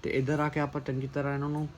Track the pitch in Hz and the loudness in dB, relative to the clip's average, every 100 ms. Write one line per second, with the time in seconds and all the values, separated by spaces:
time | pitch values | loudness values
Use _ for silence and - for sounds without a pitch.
0 | - 131 131 151 147 156 143 147 135 131 | 2 2 2 2 2 2 0 -2 -2 -2
1 | 135 143 139 139 143 151 151 | -2 -2 0 0 0 0 -2